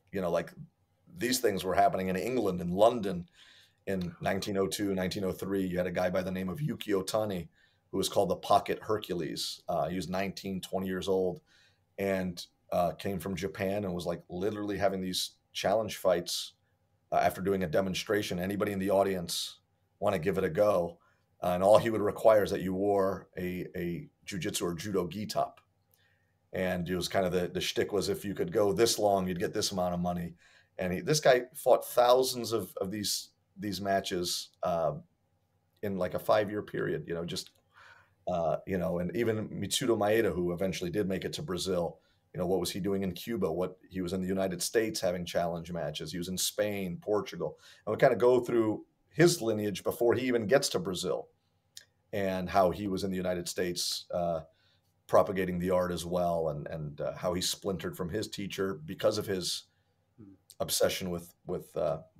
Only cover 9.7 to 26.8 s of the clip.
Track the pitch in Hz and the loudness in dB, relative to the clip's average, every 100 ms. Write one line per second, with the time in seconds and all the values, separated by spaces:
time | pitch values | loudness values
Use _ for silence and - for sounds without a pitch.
9.7 | 85 73 90 82 92 98 90 98 95 - | -2 -2 -4 -4 -4 -4 -6 -6 -8 -6
10.7 | 95 95 92 87 95 92 87 _ _ _ | -6 -4 -4 0 2 0 -2 _ _ _
11.7 | _ _ - 98 95 92 87 - _ - | _ _ -4 0 0 -2 -6 -12 _ -4
12.7 | 90 87 - 98 98 98 90 92 - 95 | 0 0 0 -4 -4 -4 -4 -4 -2 -2
13.7 | 101 98 87 85 85 - 90 101 104 104 | 0 -2 -4 -4 -6 -6 -4 -4 -2 -4
14.7 | 98 98 95 92 90 - - _ - 98 | 0 0 0 -4 -4 -4 -8 _ -2 2
15.7 | 104 107 - 95 87 - - - - _ | 2 0 0 2 2 2 -6 -8 -14 _
16.7 | _ _ _ - - 92 95 95 95 90 | _ _ _ -2 0 2 0 2 2 2
17.7 | 87 95 87 - 104 104 90 92 101 104 | 2 0 -2 0 0 0 -2 -2 0 0
18.7 | 98 98 98 98 92 85 - - - _ | 0 4 4 4 2 -2 -6 -6 -10 _
19.7 | _ _ - 101 95 80 90 92 82 104 | _ _ -4 0 2 2 2 2 4 4
20.7 | 95 85 - _ _ _ - 90 90 95 | 4 2 -4 _ _ _ -6 -2 4 8
21.7 | 110 117 110 104 - 113 110 92 95 90 | 8 8 2 0 4 6 8 6 0 -2
22.7 | 92 101 101 95 92 - - 90 90 - | 0 2 4 2 0 -8 -8 -6 -4 -6
23.7 | 90 87 85 - _ - 98 101 - 92 | -6 -4 -6 -10 _ -10 -6 -4 -2 -4
24.7 | 85 104 95 87 98 104 - 73 - _ | -4 -2 -2 -2 -4 -4 -2 -2 -6 _
25.7 | _ _ _ _ _ _ _ _ 95 92 | _ _ _ _ _ _ _ _ -4 -2
26.7 | 90 | -2